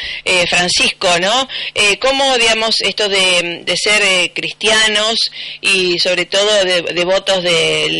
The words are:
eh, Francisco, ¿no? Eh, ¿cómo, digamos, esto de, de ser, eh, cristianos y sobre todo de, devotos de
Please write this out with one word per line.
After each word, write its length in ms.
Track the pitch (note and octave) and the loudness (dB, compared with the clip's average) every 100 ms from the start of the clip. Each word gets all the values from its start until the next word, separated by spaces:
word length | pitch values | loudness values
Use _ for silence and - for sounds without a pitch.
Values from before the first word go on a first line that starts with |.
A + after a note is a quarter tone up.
| - - | -10 -8
eh, 220 | - F#3 E3+ | -2 0 2
Francisco, 600 | F3 F3+ - B3 - F#3 E3+ | 0 0 0 0 0 0 2
¿no? 280 | F#3+ B3 C4 - - | 2 0 -2 -6 -6
Eh, 240 | - G#3 G3 | 0 0 2
¿cómo, 400 | C4 C4+ C4+ B3 | 0 2 2 2
digamos, 420 | A3+ A3 A3 - | 2 2 0 -2
esto 280 | G3+ F#3 G#3 | -2 -2 0
de, 540 | G3 F#3 F3 E3+ E3+ - | 2 2 2 -2 -6 -4
de 100 | F3 | -2
ser, 240 | G#3+ G#3+ | 0 2
eh, 280 | G3+ F#3 E3+ | 2 2 0
cristianos 880 | - D#3+ - G#3 G#3+ A3 G#3 G#3+ A3+ - - - - | -4 -8 -4 0 2 2 0 0 -2 -4 -6 -14 -6
y 380 | - F#3+ F#3 F3 | -2 0 0 0
sobre 280 | F#3+ F3+ F3 | 0 0 0
todo 380 | G3 G#3 G#3 | 0 2 2
de, 180 | F#3 F3+ D#3+ | 2 0 -2
devotos 480 | E3 F3 G3 G3 F#3+ | -2 0 0 0 0
de 460 | F3 E3 D#3 D#3 D#3 | 2 0 0 0 -2